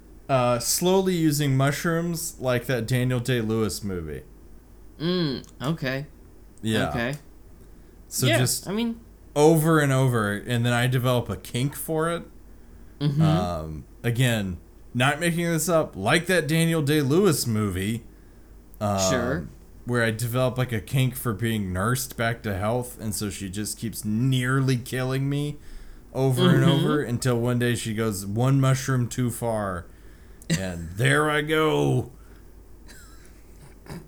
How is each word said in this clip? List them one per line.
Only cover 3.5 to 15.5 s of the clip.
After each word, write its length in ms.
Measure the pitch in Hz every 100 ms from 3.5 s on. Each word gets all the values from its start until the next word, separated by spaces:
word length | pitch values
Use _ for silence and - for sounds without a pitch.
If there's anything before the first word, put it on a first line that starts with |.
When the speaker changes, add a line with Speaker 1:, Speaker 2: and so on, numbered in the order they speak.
| 113 107 -
Speaker 1:
movie. 380 | 101 92 78 67 - - - - - - - -
Speaker 2:
Mm, 460 | 165 180 156 120 - -
okay. 440 | 123 160 131 135 151 - - - - -
Speaker 1:
Yeah. 280 | 110 107 90
Speaker 2:
Okay. 240 | 92 120 147 - - - - - - - - -
Speaker 1:
So 180 | - 131
Speaker 2:
Yeah, 120 | 330
Speaker 1:
just 280 | 123 - -
Speaker 2:
I 40 |
mean 280 | 208 233 226 - - -
Speaker 1:
over 440 | 143 156 165 156 160
and 100 | 143
over, 400 | 131 131 120 104
and 340 | 101 - 120 120
then 60 |
I 120 | 120 123
develop 440 | 131 127 123 117
a 60 | 92
kink 380 | - 120 139 -
for 340 | - 156 165
it. 140 | 170 - - - - - - - -
Speaker 2:
Mm-hmm. 220 | 143 143
Speaker 1:
Um, 600 | 160 160 180 170 160 156 - -
again, 560 | 120 117 131 113 98 87 - - -
not 260 | 120 131 147
making 240 | 170 165
this 200 | 170